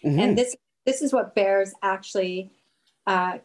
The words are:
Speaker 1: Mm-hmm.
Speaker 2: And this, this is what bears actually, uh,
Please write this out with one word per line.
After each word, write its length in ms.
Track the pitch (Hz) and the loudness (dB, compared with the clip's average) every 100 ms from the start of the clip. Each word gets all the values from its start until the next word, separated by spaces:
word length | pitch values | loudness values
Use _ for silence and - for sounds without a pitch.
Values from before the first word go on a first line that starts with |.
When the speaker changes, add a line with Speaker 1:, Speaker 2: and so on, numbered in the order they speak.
Speaker 1:
Mm-hmm. 140 | 151 143 | 0 2
Speaker 2:
And 180 | 240 202 | 4 2
this, 200 | 247 - _ _ | 0 -4 _ _
this 160 | - 262 | -4 -2
is 120 | 285 | 0
what 220 | 254 202 | 0 0
bears 380 | 214 196 196 196 - | 0 2 2 0 -4
actually, 720 | 196 190 - 202 180 180 190 _ _ _ _ _ 202 | -4 -4 -4 -4 -4 -6 -10 _ _ _ _ _ -2
uh, 320 | 185 180 - | 0 0 -4